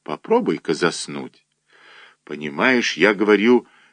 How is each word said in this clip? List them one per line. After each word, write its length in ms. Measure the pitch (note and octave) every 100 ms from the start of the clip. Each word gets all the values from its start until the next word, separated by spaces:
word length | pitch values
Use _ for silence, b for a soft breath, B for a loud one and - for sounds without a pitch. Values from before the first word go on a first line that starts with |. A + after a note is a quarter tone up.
Попробуй-ка 720 | - D2+ - A#3 F#3+ D#2 -
заснуть. 720 | D2+ E2+ - - C#2+ B1+ _ _ _ _ b b b b b
Понимаешь, 760 | - D2 D2+ D2 A#2+ B2 G#2+ D#2
я 160 | G2
говорю 520 | G2+ G#2 G#2 A2 B2 - b b